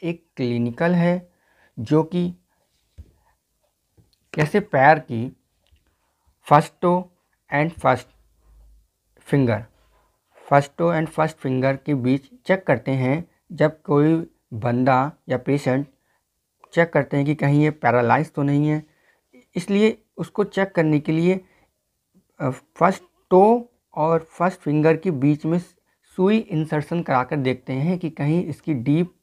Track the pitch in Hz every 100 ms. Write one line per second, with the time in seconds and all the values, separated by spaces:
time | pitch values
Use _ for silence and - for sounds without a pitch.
0 | 170 170 _ - 123 120 120 120 170 175
1 | 170 180 180 _ _ _ _ - 110 151
2 | 160 175 175 175 _ _ _ _ _ -
3 | - _ _ _ _ _ _ _ _ _
4 | _ _ _ - 151 208 208 143 139 156
5 | - 113 123 - _ _ _ _ _ _
6 | _ _ _ _ - 151 147 _ 180 180
7 | 180 _ _ _ - 143 160 - 131 127
8 | - _ _ _ _ - - _ _ _
9 | _ _ - 143 123 107 120 _ _ _
10 | _ _ _ _ - 143 139 - 170 165
11 | 160 - 156 - 135 131 131 135 - 139
12 | 123 135 - - - 185 180 123 - 135
13 | 127 151 170 _ - 151 151 - - 147
14 | 151 165 170 _ - 113 120 123 127 127
15 | 143 - - - 139 143 135 131 143 _
16 | _ _ _ _ _ _ _ 165 170 151
17 | 135 143 143 151 143 147 151 151 127 120
18 | 117 123 156 - 143 143 151 151 151 _
19 | _ _ _ _ _ 180 - 202 220 214
20 | _ - 170 - 202 - 190 180 156 151
21 | 151 160 175 185 - _ _ _ _ _
22 | _ _ _ - 139 131 _ - 202 -
23 | - _ - 185 214 240 233 _ _ -
24 | 156 165 160 - 175 185 - 151 151 160
25 | 190 139 143 151 160 175 175 _ _ _
26 | _ - 185 220 226 156 156 156 147 170
27 | - 131 127 151 131 127 - 131 160 180
28 | 160 - 143 170 180 139 - 135 123 156
29 | 180 _